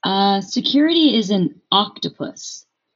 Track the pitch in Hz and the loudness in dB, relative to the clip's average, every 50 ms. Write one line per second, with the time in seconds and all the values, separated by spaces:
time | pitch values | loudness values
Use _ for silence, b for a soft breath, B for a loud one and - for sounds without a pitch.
0 | - 202 196 196 196 202 196 196 202 - - 254 - 277 - 285 294 320 330 330 | -2 -2 0 2 2 2 2 0 -2 -4 -6 -4 -2 0 2 2 2 2 2 4
1 | 320 294 214 226 214 180 208 196 180 151 - - _ _ - 196 208 208 - - | 4 4 4 2 0 0 0 0 0 -2 -4 -8 _ _ 0 0 0 -2 -6 -10
2 | - - - _ 135 - - - - - - - _ _ _ _ _ _ _ | -10 -10 -10 _ -14 -14 -14 -16 -18 -18 -18 -18 _ _ _ _ _ _ _